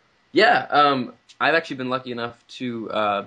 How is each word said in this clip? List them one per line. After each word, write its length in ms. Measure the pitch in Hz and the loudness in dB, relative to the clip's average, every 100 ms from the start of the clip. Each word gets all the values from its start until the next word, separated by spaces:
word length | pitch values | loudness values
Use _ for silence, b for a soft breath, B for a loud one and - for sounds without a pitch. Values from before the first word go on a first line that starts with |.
| _ _ _ | _ _ _
Yeah, 360 | 147 220 127 127 | 2 4 4 2
um, 440 | 143 143 135 110 - _ - | 4 4 2 -2 -10 _ -2
I've 140 | 131 160 | 0 2
actually 220 | 160 135 | -2 -6
been 120 | 127 | -4
lucky 220 | 127 127 | -6 -6
enough 260 | 120 117 - _ - | -8 -8 -10 _ -10
to, 320 | 127 117 104 | -8 -6 -4
uh, 300 | 107 107 101 | -2 0 -2